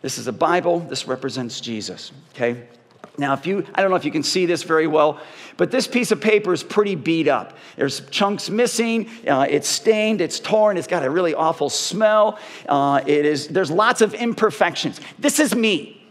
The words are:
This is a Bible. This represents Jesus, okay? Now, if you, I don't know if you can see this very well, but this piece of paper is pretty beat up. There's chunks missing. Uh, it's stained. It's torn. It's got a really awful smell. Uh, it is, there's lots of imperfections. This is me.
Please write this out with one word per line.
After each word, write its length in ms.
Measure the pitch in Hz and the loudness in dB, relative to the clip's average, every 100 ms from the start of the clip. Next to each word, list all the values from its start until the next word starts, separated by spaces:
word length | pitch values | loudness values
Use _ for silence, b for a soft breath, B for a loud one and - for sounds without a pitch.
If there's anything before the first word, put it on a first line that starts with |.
This 160 | 135 127 | -8 -6
is 100 | 120 | -6
a 60 | |
Bible. 460 | 107 160 175 175 170 | -2 2 2 2 0
This 280 | 170 - - | -2 -10 -4
represents 520 | 131 135 131 117 - | -4 -4 -6 -8 -8
Jesus, 500 | 120 110 95 85 - - _ | -8 -8 -8 -12 -16 -20 _
okay? 300 | - 120 120 120 - _ _ - - | -4 -4 -4 -12 -20 _ _ -18 -6
Now, 180 | 143 | -2
if 120 | 139 170 | -2 -2
you, 180 | 196 - - | -4 -2 0
I 60 | |
don't 100 | 196 | 2
know 60 | 185 | 2
if 80 | 147 | 0
you 60 | |
can 120 | 156 | -2
see 240 | 143 185 175 | -2 0 0
this 160 | 165 | -2
very 240 | - 160 160 | 2 2 4
well, 320 | 156 151 - B B B - | 4 2 0 B B B -2
but 120 | 175 | 0
this 160 | 262 - | 0 0
piece 260 | 240 233 | -2 0
of 80 | 196 | 0
paper 320 | 214 214 175 | 2 2 2
is 120 | 165 | -4
pretty 320 | - 202 202 175 | -2 0 0 -2
beat 320 | 143 165 147 | -2 0 2
up. 280 | 127 - - B - | 0 -2 -18 B -4
There's 240 | 135 - - | -4 -4 -8
chunks 400 | - 202 202 - | -2 0 0 -4
missing. 580 | 208 240 214 233 226 202 B - | 0 0 0 0 -2 -4 B 0
Uh, 180 | 139 139 | 2 2
it's 200 | 147 - | 0 0
stained. 520 | - - 220 214 214 | 0 2 2 2 0
It's 200 | 165 - | -2 -4
torn. 380 | - 214 214 185 | 0 4 4 2
It's 100 | 135 | -2
got 160 | 180 | -2
a 80 | 131 | 0
really 240 | 165 175 151 | 0 0 2
awful 340 | 160 160 143 | 0 0 -2
smell. 680 | - - 185 214 214 214 214 B B - | -2 -4 2 4 6 4 0 B B -2
Uh, 340 | 139 139 139 139 | 2 4 2 2
it 200 | 147 147 | 2 2
is, 240 | 151 143 | 0 -2
there's 200 | 170 160 | -2 0
lots 320 | 170 220 247 | 2 2 4
of 140 | 214 208 | 2 2
imperfections. 840 | 233 208 214 - 180 135 - - B - | -4 0 0 2 0 0 -6 -8 B -2
This 200 | 285 285 | 0 2
is 140 | 294 | 0
me. 460 | 254 220 170 - - - | 2 0 0 -4 -20 -20